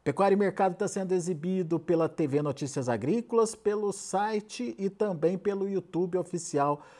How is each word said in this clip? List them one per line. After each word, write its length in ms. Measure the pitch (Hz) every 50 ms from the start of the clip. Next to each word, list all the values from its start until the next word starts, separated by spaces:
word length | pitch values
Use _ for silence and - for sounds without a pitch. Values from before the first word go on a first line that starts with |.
| -
Pecuária 320 | 139 139 - 196 196 196
e 20 |
Mercado 380 | 202 202 190 190 - 196 190 180
tá 120 | - 208
sendo 260 | 185 - 202 190 180 185
exibido 680 | 180 165 180 180 143 156 180 185 185 180 160 170 156
pela 280 | 160 - 170 165 160
T 200 | 147 - - 160
V 160 | 139 131 147 147
Notícias 440 | 147 139 - 151 127 - 147 123
Agrícolas, 680 | 127 120 107 101 139 202 240 226 - 233 226 226 220 -
pelo 360 | - - 208 208 214 208 202
site 840 | 190 - - - - 190 208 214 220 208 208 214 - - 247 240 -
e 140 | - 190 196
também 480 | 190 - 214 208 180 147 156 165 190 185
pelo 280 | - 208 202 196 190
YouTube 520 | 196 196 185 180 - - 165 185 180 180 185
oficial 640 | 170 - - 170 - - - 143 139 147 147 147 - - -